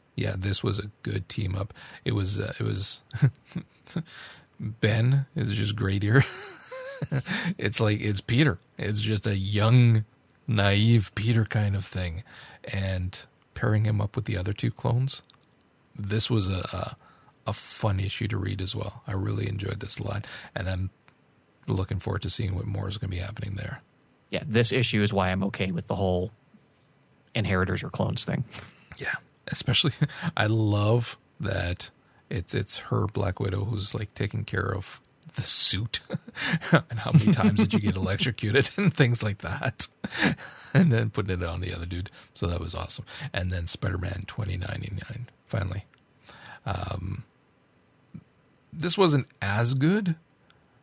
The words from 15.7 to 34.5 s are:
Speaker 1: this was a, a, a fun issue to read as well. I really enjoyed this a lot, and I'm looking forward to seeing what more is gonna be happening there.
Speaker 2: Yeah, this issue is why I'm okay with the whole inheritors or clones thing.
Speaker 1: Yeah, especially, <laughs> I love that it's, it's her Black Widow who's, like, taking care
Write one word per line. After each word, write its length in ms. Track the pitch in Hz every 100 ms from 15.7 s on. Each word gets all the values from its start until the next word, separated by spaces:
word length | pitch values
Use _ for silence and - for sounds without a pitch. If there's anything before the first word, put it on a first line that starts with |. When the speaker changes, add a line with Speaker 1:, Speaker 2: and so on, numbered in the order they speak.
| _ _ -
Speaker 1:
this 320 | 101 107 -
was 200 | 113 95
a, 80 | 92 -
a, 240 | 92 - - - - _ _ -
a 20 |
fun 480 | - - - 110 95
issue 260 | 98 - 104
to 80 | 104
read 220 | 95 98
as 140 | 95 101
well. 260 | 101 - -
I 60 |
really 340 | 95 104 104 104
enjoyed 320 | 101 101 101
this 180 | - -
a 60 |
lot, 240 | 104 104 - - -
and 140 | - 92
I'm 220 | 92 95 - _ _ _ _ _ _ -
looking 320 | 95 95 92
forward 240 | - 98
to 60 | 92
seeing 240 | - 104
what 120 | 95 98
more 240 | 101 95
is 80 | 101
gonna 140 | 98
be 60 | 92
happening 360 | 98 104 101 98
there. 260 | 98 - - _ _ _ _
Speaker 2:
Yeah, 140 | - -
this 280 | 110 120
issue 280 | 123 120 110
is 120 | 104
why 160 | 98 92
I'm 120 | 95 98
okay 260 | - 92
with 160 | 85 -
the 80 | 95
whole 380 | 95 90 95 - _ - _ _ _ _ _ _ _
inheritors 480 | 117 95 92 92 95
or 80 | -
clones 360 | - 101 98 -
thing. 180 | 98 - - - - - -
Speaker 1:
Yeah, 180 | - - - _ -
especially, 460 | - - - 160 - 147
<laughs> 220 | - 170 -
I 120 | 107
love 720 | 110 107 104 104 120 117 - _ -
that 520 | 95 95 87 90 - - _ _ -
it's, 240 | 101 -
it's 240 | 101 98 -
her 280 | - 110 104
Black 320 | 104 98 95
Widow 240 | 98 98
who's, 320 | 101 104 98 104
like, 180 | 104
taking 300 | - 107 107
care 320 | 101